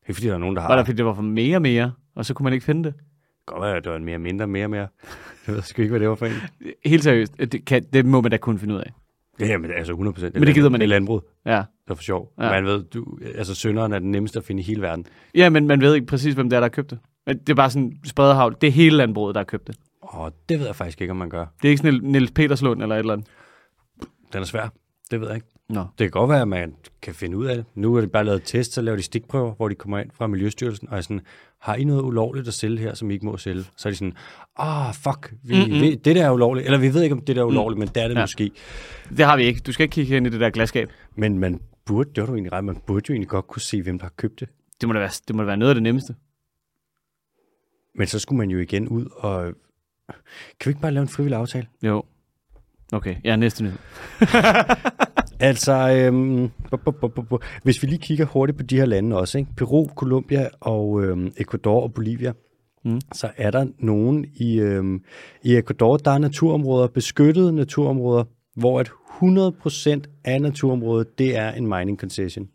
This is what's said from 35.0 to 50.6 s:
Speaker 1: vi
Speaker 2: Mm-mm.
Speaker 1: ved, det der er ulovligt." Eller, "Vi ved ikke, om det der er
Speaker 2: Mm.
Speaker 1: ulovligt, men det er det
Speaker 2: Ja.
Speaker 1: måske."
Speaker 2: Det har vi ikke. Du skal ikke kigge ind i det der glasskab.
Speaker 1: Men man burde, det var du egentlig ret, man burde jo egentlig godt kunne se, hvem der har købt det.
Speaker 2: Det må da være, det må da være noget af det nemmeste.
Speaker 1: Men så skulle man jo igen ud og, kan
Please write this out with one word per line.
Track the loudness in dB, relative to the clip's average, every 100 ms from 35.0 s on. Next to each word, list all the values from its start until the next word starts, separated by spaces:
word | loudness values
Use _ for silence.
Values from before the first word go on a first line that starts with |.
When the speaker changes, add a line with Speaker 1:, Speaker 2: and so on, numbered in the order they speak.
| -6 -6 -10 -18
Speaker 1:
vi | 0
Speaker 2:
Mm-mm. | 2 4 4
Speaker 1:
ved, | 2 4
det | 4
der | 4
er | 4
ulovligt." | 4 4 2
Eller, | 2 4
"Vi | 4
ved | 4
ikke, | 2
om | 0
det | -2
der | 0
er |
Speaker 2:
Mm. | 2
Speaker 1:
ulovligt, | 2 0 -4
men | -4
det | -2
er | -2
det |
Speaker 2:
Ja. | 0
Speaker 1:
måske." | -2 0 -4 -4 -20 -18 -18 -20 -8 4
Speaker 2:
Det |
har | 4 6
vi |
ikke. | 4 0
Du | -6
skal | -2
ikke | 0
kigge | 0 0 2
ind | 0
i |
det | 2
der | 0
glasskab. | 2 0 0 -4 -10 -16
Speaker 1:
Men | -2 0 2
man | 0 -4 -10 _
burde, | -4 -2 -2
det | -4
var | -4
du |
egentlig | -4 -4
ret, | -6
man | -6 -8 -4
burde | -4 -2
jo |
egentlig | -6 -2
godt | -6 -6
kunne | -12
se, | -6 -6
hvem | -4 -6
der |
har | -10 -8
købt | -8 -8
det. | -16 _ _ _
Speaker 2:
Det | -2
må |
da | -2
være, | -4 -6 -6
det |
må | -4
da |
være | -2 2
noget | 2
af |
det | 2
nemmeste. | 2 -2 -4 -18 _ _ _ _ _ _ _ _ _ _ _ _ _ _ _ _ _
Speaker 1:
Men | -4 -2
så | -2
skulle | -4 -2
man | -2
jo | -2
igen | -2 -4 -2
ud | -4 -6
og, | -8 -6 -4 -6 -12 _ _ _ _ -20 -20 _ -20 -20
kan | _